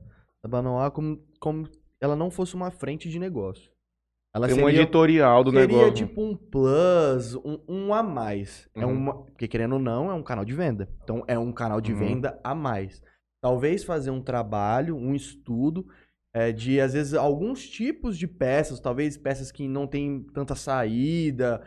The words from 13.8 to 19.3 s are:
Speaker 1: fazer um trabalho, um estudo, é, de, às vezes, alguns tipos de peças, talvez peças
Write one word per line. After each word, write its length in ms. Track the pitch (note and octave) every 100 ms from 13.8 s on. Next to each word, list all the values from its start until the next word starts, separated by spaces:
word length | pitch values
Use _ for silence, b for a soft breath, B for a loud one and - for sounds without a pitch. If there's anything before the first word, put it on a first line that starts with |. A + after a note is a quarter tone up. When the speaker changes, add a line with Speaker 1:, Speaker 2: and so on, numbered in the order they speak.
Speaker 1:
fazer 260 | G3+ D#3+ C3+
um 100 | C3
trabalho, 720 | C3 B2 G#2+ G#2 G#2 B2 E3 D3+
um 200 | B2+ C#3
estudo, 720 | - - - A#2 C#3+ E3+ F#3 b b b _
é, 180 | A#2 A#2
de, 280 | A2+ A#2+ C3+
às 120 | C3+
vezes, 200 | C#3+ C#3+ D3
alguns 520 | D3 D3 G#3+ C4 -
tipos 480 | - B3 D#4+ A#3+ E3+
de 100 | F3
peças, 520 | - C3 C#3 D3+ B2+
talvez 380 | B2+ B2 D3+ D3
peças 340 | C#3+